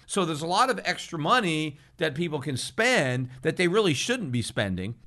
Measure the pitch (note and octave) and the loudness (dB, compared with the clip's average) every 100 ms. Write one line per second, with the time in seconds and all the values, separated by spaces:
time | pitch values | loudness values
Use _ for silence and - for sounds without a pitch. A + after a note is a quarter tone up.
0 | - G3+ E3 D3 E3 G3 B3+ - E3+ F3 | -6 -2 -2 -2 0 2 2 0 -2 -4
1 | - E3 D3+ B3 F#3 D#3 D#3 - - - | -6 -4 2 4 4 0 -2 -6 -18 -4
2 | D#3+ C#3 E3+ D3+ D3 B2+ - - A#3+ A#3 | -4 -2 -4 -4 -4 -6 -6 0 4 4
3 | C3+ B2+ C3 - D#3 E3+ F3 G3+ G3+ C3+ | 2 0 -4 -2 -2 2 2 4 2 2
4 | - B3+ D#3 A#2+ G#2 - G2+ F#2 F#2+ A#2+ | 0 -2 0 -4 -2 -2 -2 -2 -6 -10